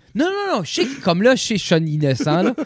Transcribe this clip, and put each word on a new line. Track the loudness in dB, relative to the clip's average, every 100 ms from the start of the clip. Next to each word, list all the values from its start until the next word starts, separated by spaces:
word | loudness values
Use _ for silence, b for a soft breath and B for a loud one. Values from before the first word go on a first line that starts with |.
| _ -2
Non, | -2
non, | -2 -2 -4
non, |
je | -2
sais | -2 -2
que, | -2
comme | -2 2
là, | 4 2
je |
sais, | 0 -2
je |
suis | 2 0
un | 0
innocent, | 0 0 0 0 2
là. | 0 -2